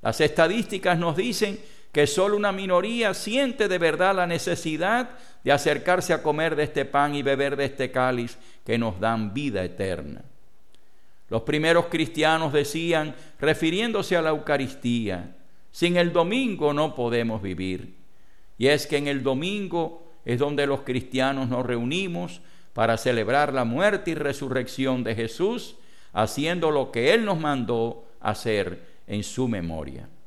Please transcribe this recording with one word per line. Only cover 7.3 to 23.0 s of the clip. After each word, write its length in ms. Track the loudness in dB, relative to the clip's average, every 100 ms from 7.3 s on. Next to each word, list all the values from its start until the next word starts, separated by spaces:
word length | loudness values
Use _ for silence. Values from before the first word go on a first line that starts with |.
| 2 2 0
de 100 | -2
este 260 | -2 -2
cáliz 460 | 2 2 2 -2 -8 -16 -14 -2
que 120 | 0
nos 220 | 0 0
dan 340 | 0 0 0
vida 300 | -2 -2 -2
eterna. 580 | -2 -2 -4 -2 -6 -10 -12 -14 -16 -16 -16 -16 -16 -16 -16 -16 -4
Los 140 | -4
primeros 420 | 0 0 4 4 4
cristianos 680 | 0 -2 2 2 4 2
decían, 640 | 0 0 -2 0 0 0 -8 -14 -2
refiriéndose 760 | 0 2 2 2 0 -2 0 0
a 40 |
la 100 | 2
Eucaristía, 1040 | 0 0 0 0 -4 0 0 0 -4 -8 -12 -16 -16 -16
"Sin 240 | 0 2 4
el 160 | 4
domingo 640 | 4 2 2 0 0 0
no 220 | 2 0 0
podemos 460 | 0 2 0 -2
vivir". 540 | -4 -4 -4 -4 -8 -14 -16 -16 -16 -16 -16 0
Y 100 | 4
es 200 | 4 2
que 100 | -2
en 100 | 0
el 160 | -2
domingo 880 | 0 0 -2 -4 -4 -2 -4 -6 -14 -12 -4
es 140 | 0
donde 280 | 0 2 0
los 140 | 0
cristianos 680 | -2 -4 -2 0 0 0 -2
nos 180 | -2 0
reunimos 760 | 0 0 -2 -2 -4 -6 -10 -14 -16 -10
para 240 | 0 2
celebrar 560 | 4